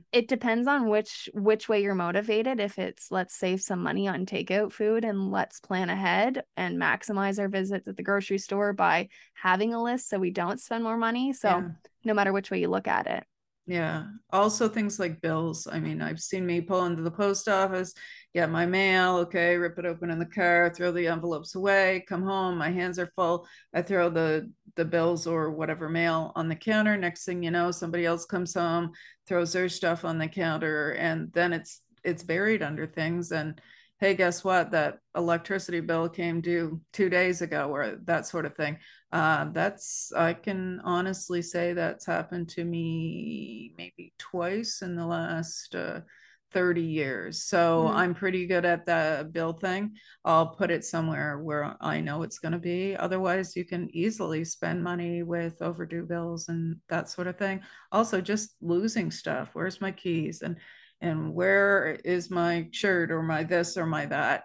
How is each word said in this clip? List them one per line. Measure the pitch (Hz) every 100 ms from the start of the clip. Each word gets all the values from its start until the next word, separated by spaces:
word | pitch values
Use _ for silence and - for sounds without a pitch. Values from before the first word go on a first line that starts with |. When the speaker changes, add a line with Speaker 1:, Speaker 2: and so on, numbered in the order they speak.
| -
Speaker 1:
it | 240 233
depends | 262 247 226 247
on | 285 226
which, | 214 214 - -
which | 208 202 220 -
way | 214
you're | 202
motivated. | 190 175 180 220 214 233 240
If | 202 196
it's, | 185 - -
"Let's | 185 185
save | - 185 190
some | - 185
money | 170 170 196
on | 180
takeout | 185 - - 190 208
food | - 214 226
and | 226 196 190
let's | 196 - -
plan | - 185 180
ahead | 185 190 185 226 262 - -
and | 180 175
maximize | 160 185 - 202 196 202
our | 196
visits | 196 190 196 202
at | 190
the |
grocery | 175 202 196 196
store | - 196 208
by | 196 175 165 190 - -
having | - 185 190 220
a | 233
list | 233 247 -
so | 196
we | 185
don't | 190 175 247
spend | - 233
more | 226 226
money." | 226 240 262
So | 262 214
Speaker 2:
Yeah. | 175 175 - - _
Speaker 1:
no | 220
matter | 208 196
which | 196 196
way | 190
you | 175
look | 190 -
at | - -
it. | - - _ _ _ -
Speaker 2:
Yeah. | 175 160 160 156 220 _
Also | 190 208 208 226
things | 220 208 202
like | 180 160
bills. | 165 160 165 160 -
I | 160
mean, | 156 156
I've | 156 160
seen | - 190 180
me | 175
pull | 170 185 180
into | 170
the | 165
post | 165 202 196 -
office, | 196 190 185 185 - - - -
get | 175 160
my | 165
mail, | 175 185 196 185 185 180
okay, | 175 180 170 175
rip | 175 170
it |
open | 175 170 170
in | 165
the | 165
car, | - 175 175 175
throw | 170 180
the | 175 170
envelopes | 165 170 156 165 190
away, | 196 196 190 190 -
come | 180
home, | 190 190 185 175
my | 156
hands | 180 180 180
are | 175 -
full. | 175 175 - - _
I | 160
throw | 175 196 175
the, | 165 165 156 151 - - -
the |
bills | 165 165 165 170 165
or | 165 156
whatever | 156 160 160 160
mail | 165 170 160 160 -
on | 160
the |
counter. | 165 - 214 214 208
Next | 175 175
thing | - 180
you | 170
know, | 175 175
somebody | 170 165 170 170
else | 170
comes | - 185 175
home, | 190 175 170 170 165 - - -
throws | 180 175
their | 180 180
stuff | 175 175 170
on | 170 165
the | 156
counter, | 185 165 156 160 151 147
and | - 165 160 160
then | 165 175
it's, | 170 - - _ _
it's | 170 170
buried | - 165 202 220
under | 147 151 156
things. | - 160 170 170
And | 165 156 151 _ - _ _
hey, | 196
guess | 185 180 170
what? | 190 185 160
That | 165 151 - _ -
electricity | 170 170 170 190 180 175
bill | 165 165 165
came | 165 170 170
due | 170 175 165 160 -
two | - 190
days | 180 185 175
ago | 170 147 143
or | 143 117 92
that | - 165 -
sort | 175
of | 156
thing. | - 151 156 - - _
Uh, | 165 156 151 151
that's, | 170 185 202 - - -
I | - 165
can | 170 - 190 185 180
honestly | - 175 185 180 - 175
say | 170 175 175
that's | 175 165 -
happened | - 170 165 175 170
to | -
me | 170 170 165 165 160 156 151 - - 110 - 170
maybe | - - 175 _
twice | - 185 175 202 226 -
in | 185 175
the | 170
last, | 170 165 165 165 - -
uh, | 180 - 175 - - - _ _
thirty | 190 180 175
years. | 165 156 139 117 87 165
So | - 180 170 165 160
Speaker 1:
Mm. |
Speaker 2:
I'm | 160 180
pretty | 170 196 185 180
good | 180
at | 175 170 175
the | 170 156 151 156
bill | 165 165
thing. | 165 190 185 208 214 - -
I'll | - 165 165
put | - 185
it | 165
somewhere | - 165 160 151 147 143
where | 156 147 147 -
I | - 151
know | 156 147
it's | 160 -
gonna | 165 170
be. | 175 175 196 190
Otherwise, | 180 185 185 185 185 -
you |
can | 175 180 175
easily | 165 196 214 170 156
spend | 165 - 170 175
money | 175 175 175 175
with | 170 170 170 165
overdue | 170 170 165 170
bills | 165 170 170 170 165
and | 165 165 165 _
that | 160 -
sort | - 180
of | 180
thing. | 196 190 - - -
Also, | 196 226 190
just | 180 208 214 _
losing | 170 170 220 220 165
stuff. | 160 165 147 147
Where's | 160 165 -
my | 196
keys? | - 185 165 156 160
And, | 165 165 - - - _
and | 175 156 156
where | 160 185 196 202 196 147 147
is | - 180 170
my | 180 170 170 165
shirt | - 208 180 165
or | 165
my | 160 156
this | 160 175 170 180
or |
my | 165 156 147
that? | 143 127 139